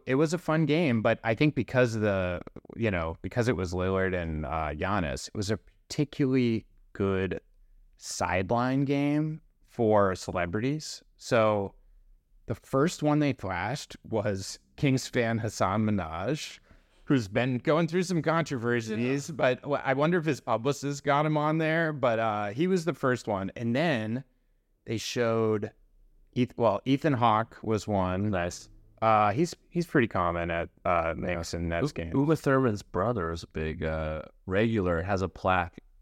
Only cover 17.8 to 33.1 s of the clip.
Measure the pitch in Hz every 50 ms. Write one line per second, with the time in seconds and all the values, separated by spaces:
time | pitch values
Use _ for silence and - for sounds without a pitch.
17.8 | 170 156 165 185 175 180 180 160 135 160 160 165 156 - 147 120 113 120 120 120
18.8 | 110 110 110 110 120 127 135 143 139 - 165 110 139 127 127 - - 143 143 -
19.8 | - 135 131 135 151 170 180 180 151 160 131 - - 127 113 110 113 143 139 -
20.8 | 139 143 143 143 - 147 139 143 151 156 151 147 147 151 156 160 160 156 160 170
21.8 | 165 160 151 139 135 123 113 110 113 110 104 104 104 104 101 131 175 185 190 180
22.8 | 160 175 139 - - 131 127 120 - 113 104 95 98 95 - - 120 117 117 135
23.8 | 170 175 139 110 107 107 113 131 - _ _ _ _ _ _ _ _ _ _ _
24.8 | - 117 117 107 - - - 123 120 113 113 113 113 110 110 104 107 - _ _
25.8 | _ _ _ _ _ _ _ _ _ _ - 123 123 - - - 117 107 98 101
26.8 | - 127 139 135 - 156 139 113 120 117 107 107 110 - - - - 110 110 101
27.8 | - 107 104 95 92 90 90 95 101 107 95 90 87 90 - - - - - -
28.8 | - _ _ - 110 113 110 107 107 104 101 135 175 165 - _ _ _ - 170
29.8 | 170 - - 151 117 - - 95 87 85 85 85 85 85 85 85 82 - _ _
30.8 | - 92 87 85 82 82 80 80 - 90 90 87 85 - - - 85 82 82 85
31.8 | 127 151 - - 82 80 - 131 143 156 156 - - 143 135 135 131 120 104 98
32.8 | - - - 90 95 117